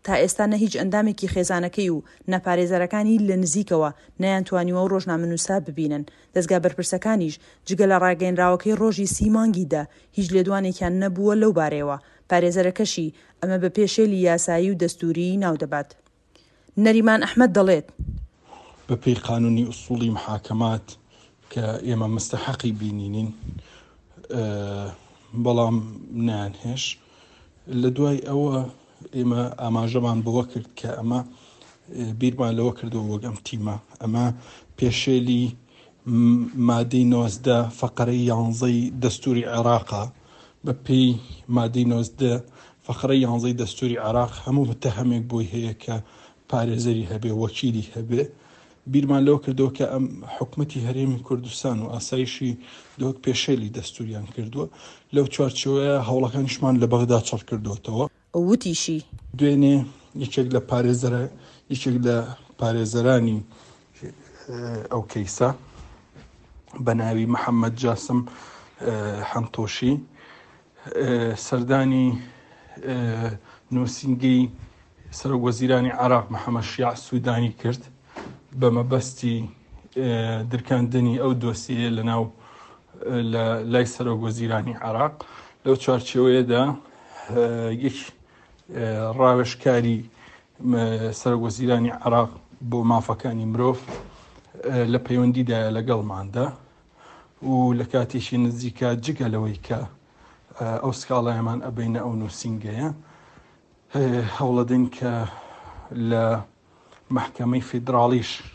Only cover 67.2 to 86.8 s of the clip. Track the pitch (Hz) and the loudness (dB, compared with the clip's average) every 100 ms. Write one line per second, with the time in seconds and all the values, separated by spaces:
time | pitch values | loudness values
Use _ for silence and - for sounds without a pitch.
67.2 | 113 120 - 120 113 117 123 113 - 123 | 0 -2 0 0 0 0 -2 -2 -2 -2
68.2 | 120 - - - - - 123 110 104 101 | -2 -14 -20 -20 -20 -6 -4 -4 -6 -6
69.2 | 104 120 113 - 107 - 127 143 - - | -6 -6 -6 -6 -6 0 0 0 -4 -20
70.2 | - - - - _ _ - - 131 120 | -20 -20 -20 -20 _ _ -8 -2 0 0
71.2 | 117 107 - 127 123 135 131 131 127 117 | 0 -4 -4 -4 0 2 2 4 2 0
72.2 | - - - - - - 131 127 117 113 | -8 -20 -20 -20 -20 -12 -6 -4 -2 -2
73.2 | 113 104 - - _ 127 120 - 139 123 | -4 -8 -16 -20 _ -2 -2 -4 -2 2
74.2 | 131 127 123 - - - _ _ - - | 4 4 4 -2 -20 -20 _ _ -18 -8
75.2 | 135 131 120 113 127 127 127 131 123 123 | -4 0 0 0 2 4 2 2 4 4
76.2 | 104 110 - 117 104 - 123 117 - 123 | 2 -8 -4 -4 -4 -2 -2 -2 -4 -2
77.2 | 123 117 120 - 117 123 - - _ - | 0 0 0 -2 -4 -4 -10 -20 _ -18
78.2 | - - _ 131 123 120 123 131 - - | -16 -18 _ 2 2 2 0 0 -2 -4
79.2 | 120 117 110 - _ - - 127 127 117 | -4 -2 -6 -14 _ -20 -10 -4 -2 -2
80.2 | 113 110 117 123 - 127 120 127 123 127 | -2 -4 -4 -6 0 0 2 2 2 2
81.2 | 139 123 117 110 - 120 117 113 113 117 | 0 0 -2 -4 -6 -4 -2 -2 -2 -2
82.2 | 113 - - - - - _ - - 123 | -4 -8 -20 -20 -20 -20 _ -10 -4 -2
83.2 | 117 113 113 113 117 120 120 - 123 113 | -2 0 0 -2 2 2 2 -2 -4 -2
84.2 | 113 113 113 110 113 110 113 110 151 151 | -4 -4 -2 -2 -4 -6 -4 0 -2 -2
85.2 | - - - _ 131 131 - 127 120 127 | -20 -20 -20 _ 0 2 2 -2 0 4
86.2 | 127 127 120 120 139 135 | 6 6 4 2 2 -2